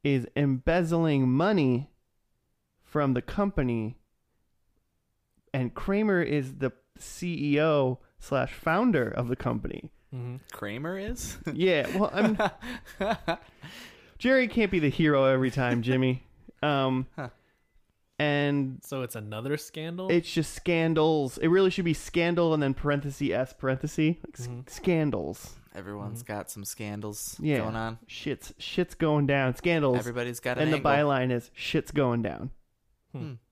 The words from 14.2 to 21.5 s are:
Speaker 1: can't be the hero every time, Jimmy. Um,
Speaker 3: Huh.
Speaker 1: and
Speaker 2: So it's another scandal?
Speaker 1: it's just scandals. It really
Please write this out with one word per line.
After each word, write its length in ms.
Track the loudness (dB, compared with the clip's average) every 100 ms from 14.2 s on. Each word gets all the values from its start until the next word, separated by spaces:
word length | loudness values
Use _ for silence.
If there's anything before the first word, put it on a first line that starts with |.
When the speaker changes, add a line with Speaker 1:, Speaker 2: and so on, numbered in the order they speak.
| 4 4 4
Speaker 1:
can't 220 | 2 2
be 80 | 4
the 100 | 2
hero 360 | 4 4 6
every 260 | 6 4 2
time, 320 | 0 0 2
Jimmy. 400 | 2 2 2 0 -6 _ -20 _
Um, 440 | 0 2 2 0 -4
Speaker 3:
Huh. 140 | -10 -12 _ _ _ _ _ _ _ _ 0
Speaker 1:
and 640 | 2 2 2 0 -2 -6
Speaker 2:
So 200 | -8 -6
it's 120 | -6 -8
another 400 | -8 -8 -4 -4
scandal? 520 | -6 -10 -10 -6 0
Speaker 1:
it's 200 | 0 0
just 220 | -4 -4
scandals. 840 | -4 0 2 4 4 4 4 0 0
It 100 |
really 220 | 4